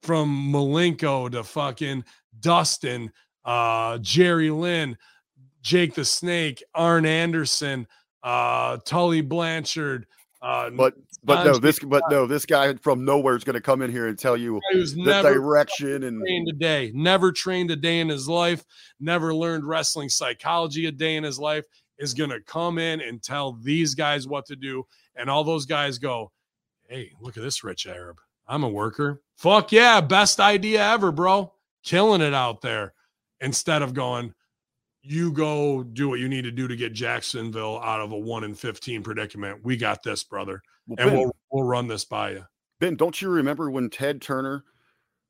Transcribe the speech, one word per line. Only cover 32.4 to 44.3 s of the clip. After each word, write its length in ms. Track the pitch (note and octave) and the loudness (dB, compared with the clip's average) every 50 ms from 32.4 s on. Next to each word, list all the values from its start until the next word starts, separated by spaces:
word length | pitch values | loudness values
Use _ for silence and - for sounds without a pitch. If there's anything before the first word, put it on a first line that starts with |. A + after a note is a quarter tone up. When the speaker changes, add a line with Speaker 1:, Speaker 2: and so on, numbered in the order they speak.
| B2+ A#2+ A2+ G#2 | 0 0 -2 -4
Speaker 1:
there. 320 | - B2+ A#2 A2 G#2 F#2+ - _ _ _ _ _ _ _ _ - | -6 -6 -4 -4 -6 -8 -10 _ _ _ _ _ _ _ _ -10
Instead 400 | B2+ C3+ C3+ - - - D#3+ D3+ | -6 -4 -4 -4 -2 0 0 0
of 120 | C#3+ B2+ B2+ | 0 -2 -4
going, 400 | C3+ C3 B2 B2 A#2+ A#2+ A2+ - _ _ _ _ _ _ _ _ _ _ _ _ _ | -4 -4 -4 -4 -4 -6 -10 -12 _ _ _ _ _ _ _ _ _ _ _ _ _
"You 300 | _ C3+ D3 E3 E3+ E3+ | _ -6 -4 -2 -2 -2
go 520 | D3 C#3+ D#3 D3+ D3+ D3 D3 D3 C#3 C3 B2+ | 0 0 0 0 0 0 0 0 0 -2 -4
do 240 | A#2+ A2+ A#2+ C#3+ C#3+ | -6 -6 -4 -2 -2
what 100 | B2+ B2 | -2 -2
you 100 | B2 C3 | -4 -4
need 140 | C3+ C3 B2 | -4 -4 -6
to 80 | A#2+ | -6
do 160 | A#2 A#2+ C3 B2+ | -6 -4 -6 -4
to 80 | A#2+ | -4
get 180 | A#2 A#2+ A2+ A2+ | -6 -6 -6 -6
Jacksonville 840 | A2 B2 A#2 A#2+ A#2 - - - B2 A2+ A2+ A2 A2+ A2 A2 A2 A#2 | -6 -4 -4 -4 -4 -4 -6 -8 -6 -6 -8 -6 -6 -6 -6 -6 -6
out 220 | A#2 A2+ A2 A2 | -4 -4 -4 -4
of 100 | G#2+ G#2 | -4 -6
a 60 | G#2+ G#2 | -8 -8
one 260 | G#2+ A2+ A#2 A2+ A2 | -6 -6 -6 -6 -6
in 120 | G#2+ G#2 | -8 -10
fifteen 480 | G2+ - A#2+ G#2 - - - A#2+ A2 G#2 | -8 -8 -10 -10 -10 -10 -10 -10 -8 -8
predicament. 600 | A2+ G#2+ G#2+ G#2+ G#2 - G#2 G2+ G2+ G2 G#2 G#2+ | -8 -8 -8 -8 -8 -10 -10 -12 -12 -10 -8 -6
We 140 | A#2+ B2+ A2+ | -4 -2 -2
got 260 | A#2+ G#2 G#2 - - | 0 -2 -2 -2 -4
this, 200 | A2+ G#2 - - | -8 -8 -8 -8
brother. 380 | - - G2 F#2+ G2 F#2+ G2 - _ _ _ _ - | -10 -8 -8 -8 -8 -10 -12 -14 _ _ _ _ -10
Speaker 2:
Well, 100 | A#2 G2 | -2 2
Speaker 1:
And 100 | B2 C3+ | 4 4
Speaker 2:
Ben 100 | C3+ C3 | 4 4
Speaker 1:
we'll, 160 | C3 B2+ - _ _ - | 2 0 -2 _ _ -6
we'll 120 | - C3+ C3+ | -4 -2 0
run 240 | B2 B2 B2 B2 A#2 | 0 0 0 -2 -4
this 180 | A2 G2+ - | -6 -8 -8
by 260 | - - G#2+ G#2 G2+ | -6 -6 -6 -4 -4
you." 140 | G2 F#2+ F#2+ - _ _ _ _ _ - | -6 -10 -14 -20 _ _ _ _ _ -4
Speaker 2:
Ben, 160 | D#3+ F#3 E3 | -2 -2 0
don't 260 | A#2+ D#3 F3 - - | 2 0 0 0 -2
you 80 | F#3+ F#3+ | -2 0
remember 400 | F3+ E3 C3+ C#3 D3 C#3+ E3 C#3+ | 2 2 2 2 0 -2 -4 -4
when 200 | C3 C3+ B2 A2+ | -2 -2 -2 -4
Ted 320 | - - C3+ C#3+ D3 C#3 | -4 -4 -2 -2 -4 -4
Turner 420 | - - | -6 -6